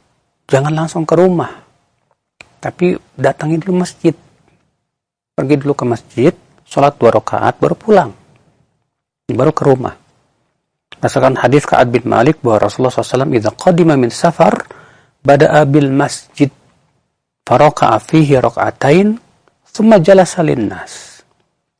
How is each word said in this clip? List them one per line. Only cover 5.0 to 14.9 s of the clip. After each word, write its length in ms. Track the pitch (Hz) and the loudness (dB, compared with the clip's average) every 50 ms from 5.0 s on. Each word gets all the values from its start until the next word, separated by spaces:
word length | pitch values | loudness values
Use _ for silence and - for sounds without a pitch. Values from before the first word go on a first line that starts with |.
| _ _ _ _ _ _ _ | _ _ _ _ _ _ _
Pergi 240 | - 139 135 147 | -6 -4 -2 -2
dulu 160 | 139 135 143 139 | -2 -2 -4 -4
ke 120 | - 127 123 | -4 -4 -4
masjid, 480 | 113 110 - _ _ 113 123 - - - _ _ _ _ _ _ | -4 -6 -8 _ _ -2 0 0 0 -2 _ _ _ _ _ _
sholat 320 | - 143 139 143 - - | -2 0 0 0 0 2
dua 160 | - 113 - | 2 2 2
rakaat, 400 | 107 - - - 110 107 117 - | 2 -2 -4 -6 -4 -2 -4 -2
baru 180 | - 139 147 170 | -2 -2 -4 -4
pulang. 380 | - - - 214 190 151 113 98 _ _ _ _ _ _ _ _ _ _ _ _ _ _ _ _ _ _ _ _ _ _ - 117 | -4 -2 2 2 2 2 0 -4 _ _ _ _ _ _ _ _ _ _ _ _ _ _ _ _ _ _ _ _ _ _ -6 -2
Baru 240 | 110 131 156 151 | 0 0 0 0
ke 80 | - - | 0 0
rumah. 320 | 147 131 127 - - - - _ _ _ _ _ _ _ _ _ _ _ _ _ _ _ _ _ _ - | 0 0 0 -2 -6 -12 -14 _ _ _ _ _ _ _ _ _ _ _ _ _ _ _ _ _ _ -10
Berdasarkan 440 | - - 127 - 139 127 131 131 - | -6 -6 -4 -2 0 0 0 0 0
hadis 240 | - 123 127 147 - | 0 2 2 0 0
Ka'ab 300 | - - - 127 120 117 | 2 0 0 2 2 0
bin 80 | 117 113 | -4 -4
Malik 380 | 113 107 107 117 - 107 - - | -2 -2 0 0 0 -2 -2 -2
bahwa 240 | 120 110 104 101 104 | -2 0 0 0 -2
Rasulullah 240 | - - 127 127 - | -2 -4 -4 -4 -4
sallallahu 120 | - 110 | -4 -6
alaihi 120 | - - | -4 -4
wasallam, 160 | 127 135 147 139 | -4 -2 -2 -2
"Idza 140 | 117 104 107 - - | -2 -2 -4 -6 -4
qadima 360 | - 185 180 165 175 165 151 135 | -2 0 2 2 2 2 2 2
min 120 | 123 113 - | 0 -2 -2
safar, 400 | - - - - - 165 - - - - - - - - _ | -2 -2 -2 0 2 2 2 0 -2 -6 -12 -18 -20 -20 _